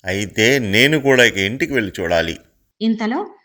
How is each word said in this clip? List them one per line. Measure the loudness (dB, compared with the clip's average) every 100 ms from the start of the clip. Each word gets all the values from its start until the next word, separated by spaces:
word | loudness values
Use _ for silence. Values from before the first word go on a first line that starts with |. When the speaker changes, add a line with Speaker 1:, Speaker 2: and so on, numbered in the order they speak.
| -6
Speaker 1:
అయితే | -6 -4 0 2 2
నేను | 2 2 4 2
కూడా | 0 4
ఇక | 2 2
ఇంటికి | -4 -2 -2
వెళ్ళి | -2 -4 -4
చూడాలి. | 0 0 0 -6 _ _ _ -6
Speaker 2:
ఇంతలో | -4 -2 -4 -6 -8 -14